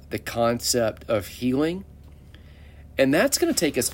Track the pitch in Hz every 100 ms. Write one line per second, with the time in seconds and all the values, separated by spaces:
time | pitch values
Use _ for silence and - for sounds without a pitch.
0 | - 107 - 117 117 120 - 123 110 -
1 | - 104 - - 127 131 160 185 - -
2 | - - - - - - - - - -
3 | 135 151 269 - 339 254 156 127 -